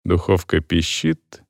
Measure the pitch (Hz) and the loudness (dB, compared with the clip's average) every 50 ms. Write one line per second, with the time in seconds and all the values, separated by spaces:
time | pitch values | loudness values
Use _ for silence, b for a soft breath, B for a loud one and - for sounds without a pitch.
0 | _ 87 90 87 - - 98 90 - - 92 82 80 - 85 82 80 - - - | _ 0 0 0 2 2 0 0 2 0 -2 -2 0 0 0 0 0 -2 -4 -2
1 | - 160 160 - _ _ - - _ | -2 -2 -2 -2 _ _ -20 -20 _